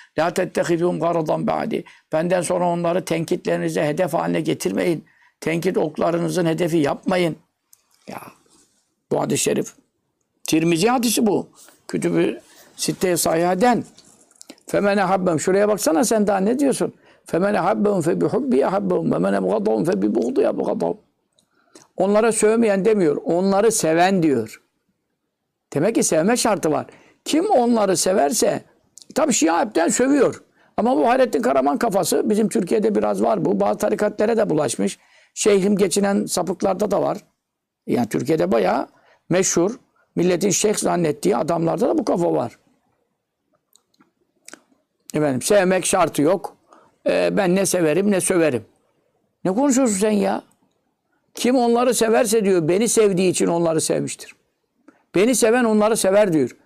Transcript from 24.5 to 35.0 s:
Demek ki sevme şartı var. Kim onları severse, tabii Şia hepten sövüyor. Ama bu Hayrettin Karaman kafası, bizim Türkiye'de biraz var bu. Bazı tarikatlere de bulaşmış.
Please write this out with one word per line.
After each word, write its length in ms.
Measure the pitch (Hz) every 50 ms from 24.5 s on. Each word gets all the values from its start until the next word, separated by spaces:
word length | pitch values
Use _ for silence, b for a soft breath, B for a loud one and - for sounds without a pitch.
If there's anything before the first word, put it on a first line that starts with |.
| - - _ _ _ _ _ _ _ _ _ _ _ _ _ _ _ _ _ _ _ _ _ _ -
Demek 220 | 143 160 214 233
ki 80 | 302 220
sevme 340 | - 175 156 165 208 247
şartı 340 | 240 - 240 202 156 - 160
var. 160 | 147 135 123 B B B B B B B _
Kim 260 | - - 311 370 427
onları 460 | 392 262 240 240 240 226 202 190 180
severse, 680 | 143 - 185 185 220 277 285 262 - 240 196 156 127 - _ _ _ _ _ _ - - - -
tabii 180 | - 302 311 -
Şia 280 | - 294 320 330 339
hepten 280 | 285 208 - - 339 311
sövüyor. 540 | - - 247 269 285 285 214 151 123 - - b b b b b b
Ama 200 | - 202 240 269
bu 120 | 302 285 233
Hayrettin 340 | 247 262 254 240 - 277 240
Karaman 360 | 247 269 269 254 277 277 -
kafası, 520 | - 233 175 196 170 - - - - 226
bizim 180 | 208 202 226 196
Türkiye'de 460 | - 233 185 165 226 220 202 220 202
biraz 280 | 208 208 208 202 190 214
var 220 | 233 226 190 156
bu. 160 | 170 202 196
Bazı 180 | 196 202 208 208
tarikatlere 580 | - 208 214 - 208 208 - - 214 214 233
de 140 | 220 208 180
bulaşmış. 480 | 156 151 143 147 - - 196 202 - b